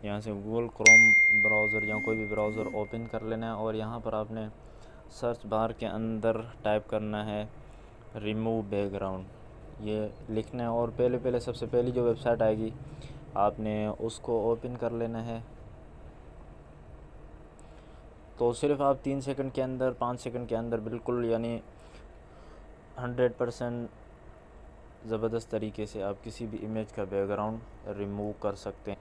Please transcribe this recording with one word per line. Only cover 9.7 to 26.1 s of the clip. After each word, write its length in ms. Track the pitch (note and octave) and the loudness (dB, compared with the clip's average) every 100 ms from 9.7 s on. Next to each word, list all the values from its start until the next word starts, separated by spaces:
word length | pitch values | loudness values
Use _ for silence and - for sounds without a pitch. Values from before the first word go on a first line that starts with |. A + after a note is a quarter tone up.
| - | -6
ये 280 | G#2+ G#2+ G#2+ - - | -2 0 0 -6 -2
लिखना 340 | A2 A2 B2 | -2 -2 -2
है 60 | A#2 | 0
और 220 | A#2 A#2+ | 2 2
पहले, 260 | B2+ B2 B2 | 4 4 4
पहले 220 | B2+ B2 | 2 2
सबसे 260 | A#2+ A#2+ A#2 | 0 -4 2
पहली 240 | A#2+ B2 | 4 4
जो 140 | B2 | 4
वेबसाइट 360 | A#2+ A2+ B2 A#2 | 4 4 4 6
आएगी 300 | A2 A2 A2 A2+ - - - - - G2 | 6 4 0 -4 -10 -12 -12 -12 -4 4
आपने 500 | G2+ G#2+ G#2+ G#2+ G#2+ | 4 4 0 2 0
उसको 540 | - A2+ - - A#2 A2 | 0 -4 -4 0 2 4
open 240 | A#2 B2 | 2 -2
कर 160 | B2 A#2 | -2 -2
लेना 280 | A#2 A#2 A#2 | 0 -2 -2
है। 200 | A#2 A2+ A#2 - - - - - - - - - - - - - - - - - - - - - - - - - - - - - | -4 -6 -8 -14 -16 -16 -16 -16 -16 -16 -18 -16 -16 -18 -18 -18 -16 -16 -16 -16 -16 -16 -18 -18 -18 -18 -18 -18 -18 -18 -18 2
तो 120 | A#2+ | 4
सिर्फ 280 | A#2+ D3 C#3+ | 4 2 6
आप 180 | C#3 C3+ | 6 4
तीन 180 | C#3 C#3 | 2 -2
second 300 | C3 C3+ C3+ | -2 -2 0
के 100 | B2+ | 0
अंदर, 300 | C3 B2+ B2+ | 0 2 0
पाँच 280 | B2 A#2+ B2 | 2 -2 0
second 280 | B2 A#2+ A#2+ | -4 -4 -2
के 80 | |
अंदर 240 | A2+ A#2 A#2 | -2 0 0
बिल्कुल 460 | A2 A#2+ - A#2+ | 0 -4 0 0
यानी 340 | A#2 A2+ A#2 A#2 - - - - - - - - - - - - - - | 2 2 2 -4 -8 -18 -18 -18 -18 -18 -18 -18 -18 -18 -18 -18 -14 -6
हंड्रेड 340 | B2 B2 B2 | -4 4 4
परसेंट 560 | - A#2+ - A#2+ A#2+ A#2 - - - - - - - - - - - A2 | 4 -2 0 -2 -2 -6 -10 -20 -18 -20 -20 -20 -20 -20 -18 -20 -16 -2
ज़बरदस्त 420 | A2 A2+ A2+ - | 0 2 0 0
तरीके 340 | A2 G#2+ G#2 | -2 -2 -2
से 160 | G#2 G#2+ | -4 -2
आप 160 | G2 | -2